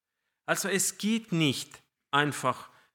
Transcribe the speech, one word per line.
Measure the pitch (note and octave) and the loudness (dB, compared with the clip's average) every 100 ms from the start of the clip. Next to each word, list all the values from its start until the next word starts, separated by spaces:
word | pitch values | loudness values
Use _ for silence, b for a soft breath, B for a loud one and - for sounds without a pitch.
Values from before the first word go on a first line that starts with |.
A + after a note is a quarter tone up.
| _ _ _ _ - | _ _ _ _ -4
Also | E3 G3+ | -2 0
es | F#3+ - - | 0 0 -2
geht | G3+ A3+ A3 | 0 0 0
nicht | E3 D3+ - - - _ _ _ | 2 2 0 -6 -14 _ _ _
einfach, | C#3+ D3 C3+ C3 A#2+ - b b | 0 2 0 -2 -4 -8 b b